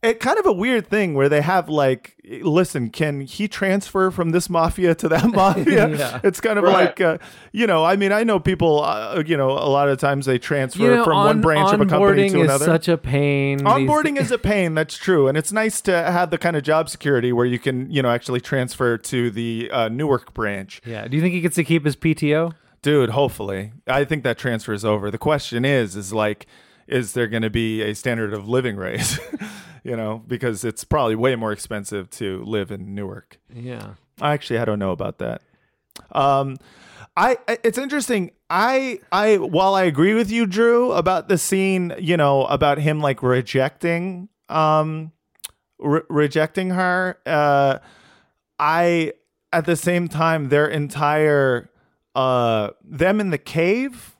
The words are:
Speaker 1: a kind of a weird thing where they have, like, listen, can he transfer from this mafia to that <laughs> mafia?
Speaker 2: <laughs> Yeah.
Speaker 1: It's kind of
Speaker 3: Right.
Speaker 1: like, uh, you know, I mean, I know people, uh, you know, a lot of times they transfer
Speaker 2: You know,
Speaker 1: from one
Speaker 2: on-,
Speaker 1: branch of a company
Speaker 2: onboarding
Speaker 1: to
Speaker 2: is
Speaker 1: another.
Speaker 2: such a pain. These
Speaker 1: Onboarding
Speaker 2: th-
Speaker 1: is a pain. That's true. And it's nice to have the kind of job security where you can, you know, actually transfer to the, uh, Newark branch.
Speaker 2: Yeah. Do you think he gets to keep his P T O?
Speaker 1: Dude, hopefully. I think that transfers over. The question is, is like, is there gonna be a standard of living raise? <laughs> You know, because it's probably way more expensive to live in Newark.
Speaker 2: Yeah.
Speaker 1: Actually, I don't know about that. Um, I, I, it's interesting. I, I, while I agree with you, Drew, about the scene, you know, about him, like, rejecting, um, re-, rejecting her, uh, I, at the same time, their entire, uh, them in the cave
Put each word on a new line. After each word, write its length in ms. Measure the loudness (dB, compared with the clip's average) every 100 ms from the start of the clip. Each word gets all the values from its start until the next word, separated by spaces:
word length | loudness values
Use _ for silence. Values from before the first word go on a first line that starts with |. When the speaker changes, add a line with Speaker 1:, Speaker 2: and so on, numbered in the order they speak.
Speaker 1:
a 100 | 0
kind 260 | 0 0 2
of 60 |
a 80 | 2
weird 340 | 2 2 0 0
thing 280 | 0 0
where 160 | 2 4
they 100 | 4
have, 300 | 2 0 2
like, 440 | 2 2 0 -6 _ -16 -4
listen, 480 | 0 2 2 -2 -6
can 320 | -2 -4 -4
he 260 | -10 -6 -6
transfer 640 | -2 0 0 0 0 0
from 220 | 0 0
this 180 | 0 0
mafia 440 | 0 0 2 2
to 140 | 2 2
that 180 | 2 2
<laughs> 80 |
mafia? 540 | 4 4 4 2 4 4
Speaker 2:
<laughs> 80 | 2
Yeah. 240 | -2 0
Speaker 1:
It's 200 | -2 0
kind 160 | -2 2
of 60 | 4
Speaker 3:
Right. 80 | 4 2
Speaker 1:
like, 120 | 2
uh, 160 | 0 0 -8 -20 -14
you 140 | -2 2
know, 200 | 4 4
I 100 | 2
mean, 160 | 2
I 100 | 2
know 160 | 2 2
people, 440 | 0 2 2 2
uh, 400 | 0 -4 -4 -4
you 100 | 0
know, 180 | 2 2
a 120 | 2 2
lot 180 | 2 2
of 80 | 2
times 280 | 0 0 0
they 120 | -2
transfer 440 | 0 -2 -2 0
Speaker 2:
You 140 | 4 4
know, 80 |
Speaker 1:
from 120 | 4 4
one 120 | 4 4
Speaker 2:
on-, 40 |
Speaker 1:
branch 320 | 2 2 4
of 80 | 4
a 60 | 2
company 420 | 4 4 4 4
Speaker 2:
onboarding 40 |
Speaker 1:
to 60 | 4
Speaker 2:
is 40 |
Speaker 1:
another. 200 | 2 2 2
Speaker 2:
such 220 | 2 2
a 100 | -2
pain. 600 | 0 0 2 0 0 0
These 80 | 2
Speaker 1:
Onboarding 360 | 2 2 2 0 -2
Speaker 2:
th- 40 | -2
Speaker 1:
is 40 |
a 60 | -2
pain. 380 | 0 0 0
That's 240 | -2 -4 -4
true. 280 | 0 2 4
And 120 | 2
it's 140 | -2
nice 280 | -2 -2 -2
to 100 | 0 0
have 260 | 0 0 0
the 80 | 0
kind 180 | -2
of 80 | -2
job 260 | 0 0 0
security 420 | -4 0 2 2
where 140 | 2 0
you 120 | 0
can, 320 | -2 -4 -4
you 120 | -2
know, 80 | 0
actually 320 | 0 -2 -6
transfer 560 | -2 -4 -4 -2 0 0
to 320 | -2 -2 -2
the, 400 | -4 -6 -6 -4
uh, 160 | -2 -2
Newark 460 | -2 -2 -2 -2
branch. 480 | -6 -6 -6 -10 -18
Speaker 2:
Yeah. 240 | -14 -12 -6
Do 80 | -2
you 60 |
think 100 | 0
he 80 | -2
gets 140 | -4
to 100 | -2
keep 220 | 0 0 0
his 100 | -2
P 160 | -2
T 220 | 0 0 0
O? 160 | 0 -6 _ _
Speaker 1:
Dude, 260 | 0 2 2
hopefully. 640 | 2 -2 -2 -8 -6 -8 -14 -2
I 180 | -2
think 180 | 0 -2
that 120 | -4 -4
transfers 480 | -4 -6 -6 -4
over. 260 | 0 -2 -2
The 60 | -4
question 480 | -2 -2 -2 -4
is, 320 | 0 0 -2 -6
is 160 | -6
like, 340 | -2 -2 -4 -12 _ _ _ _
is 280 | -4 -4
there 120 | -4 -2
gonna 220 | -2 -4
be 320 | -2 -2 -2
a 140 | -4
standard 400 | -6 -6 -4 -4
of 120 | -6 -4
living 300 | -2 -2 -6
raise? 420 | -8 -6 -4 -6
<laughs> 60 | -10 -14 -14 -16 -20 -18 -10
You 100 | -8
know, 240 | -6 -10 -8
because 380 | -6 -6 -4
it's 180 | -8 -8
probably 320 | -4 -2 0
way 220 | 0 0 0
more 160 | -4
expensive 560 | -8 -8 -10 -8 -10 -10
to 300 | -10 -8 -8 -6
live 240 | -6 -6
in 240 | -10 -12
Newark. 440 | -12 -12 -14 _ _ _
Speaker 2:
Yeah. 420 | -18 -14 -14 -16 -20 _ _
Speaker 1:
Actually, 400 | -4 -4 -2 -4
I 40 |
don't 140 | -2 -2
know 140 | -4
about 260 | -4 -8 -8
that. 240 | -8 -8 _ _ _ _ _ -20 -8
Um, 460 | -2 2 2 -2 -8 _ -20 -20 -20 -10 0
I, 180 | 0 0 -4
I, 120 | -2
it's 140 | -2 -2
interesting. 540 | -4 -4 -2 -2 -2 _ _
I, 520 | 0 2 0 -2 -8 _
I, 240 | 0 4 2
while 380 | 2 2 4
I 80 | 4
agree 320 | 2 4 4
with 160 | 4 0
you, 160 | 0 0
Drew, 460 | 2 4 4 2
about 360 | 2 2 0 0
the 80 | 0
scene, 580 | 2 0 2 0 -2 -6
you 180 | -2 2
know, 300 | 4 4 2
about 320 | 2 2 2
him, 220 | 0 0
like, 220 | -2 0
rejecting, 1080 | 0 0 0 0 -2 _ -4 -2 -4 -10 -16 _ _
um, 640 | 0 2 2 0 -6 -12 _ _ _ -20 _ _ _
re-, 220 | 0 0 0
rejecting 600 | 0 0 0 -2 -2 -4
her, 480 | -2 0 0 -4 -6 -4
uh, 540 | 0 4 4 2 0 -6 _ _ _ _ _ _ _
I, 540 | 0 2 2 2 -2 -6 _ _ _
at 140 | -4 -2
the 100 | -2
same 320 | 0 -2 -2
time, 400 | -2 0 0 0
their 180 | 2 2
entire, 1000 | -2 -6 -2 0 2 2 4 2 0 -4 _ _ _ _
uh, 560 | -2 0 2 2 0 -2 -8
them 380 | -18 -2 0 2
in 80 | 0
the 80 | -4
cave 800 | -4 -2 0 0 -2 -10 -20 _